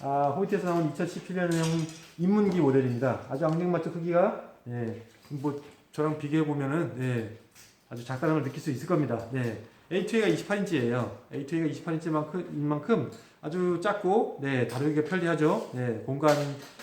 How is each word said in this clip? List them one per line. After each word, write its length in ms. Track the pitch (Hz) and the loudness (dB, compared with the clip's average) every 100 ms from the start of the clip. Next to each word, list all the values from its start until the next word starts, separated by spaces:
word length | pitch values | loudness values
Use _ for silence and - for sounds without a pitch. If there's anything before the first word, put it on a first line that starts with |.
아, 320 | 139 143 143 139 | -2 2 2 2
호이트에서 320 | 196 196 180 | 0 0 0
나온 220 | 170 160 | 0 0
이천십칠 440 | - 175 175 - | 0 -4 -4 -6
년형 300 | 180 175 165 160 165 156 - - - | -2 0 2 2 0 -2 -6 -14 -2
입문기 420 | 180 208 202 180 | 2 4 4 4
모델입니다. 600 | 139 135 123 120 127 104 - | 6 6 4 2 0 0 -4
아주 160 | 131 160 | -2 0
앙증맞죠, 480 | 165 180 170 165 | 2 2 0 -2
크기가? 580 | 170 170 170 202 - - - 120 | -4 0 4 4 0 -8 -16 -10
네. 360 | 120 113 107 - - - | -6 -4 -6 -12 -20 -12
뭐, 340 | 143 147 - - - _ | -6 -4 -4 -8 -20 _
저랑 240 | - 156 147 | -2 -2 -2
비교해보면은, 760 | 147 156 151 143 135 160 151 113 | 0 0 2 0 0 0 -2 -2
네, 400 | 127 120 107 107 - - - _ _ | -2 -2 -4 -10 -20 -20 -20 _ _
아주 160 | 120 | -12
작다는 300 | 120 131 160 | -8 -2 0
걸 100 | 156 | 0
느낄 160 | 127 - | 0 -4
수 120 | 156 | -6
있을 160 | 127 - | -4 0
겁니다. 400 | 165 127 113 - | 0 2 -2 -4
네. 300 | 131 120 104 - - - | -4 -2 -4 -10 -20 -6
에이투에이가 360 | 180 190 226 196 | -4 0 2 2
이십팔 300 | 156 - 208 | 2 0 -2
인치예요. 600 | 185 147 120 123 107 - - | 0 0 2 0 -2 -8 -12
에이투에이가 380 | 139 135 165 156 | -10 -4 -2 0
이십팔 240 | 131 170 | -2 -4
인치만큼, 560 | 160 175 156 147 185 - | -4 0 -2 -2 -6 -6
인만큼 600 | 151 147 151 226 202 120 - - _ | -4 -2 0 2 2 0 -8 -20 _
아주 360 | 151 180 180 170 | -6 -2 0 0
작고, 600 | 208 208 180 214 262 - | 0 0 2 4 2 -2
네, 260 | 139 131 117 | -2 0 0
다루기가 400 | 127 147 151 151 | 0 0 2 0
편리하죠. 640 | 185 170 156 156 220 - | 0 0 2 4 2 -2
네, 280 | 123 123 107 | -4 -2 -2
공간을 400 | - 143 151 143 143 131 - - | -4 2 4 4 2 -6 -12 -16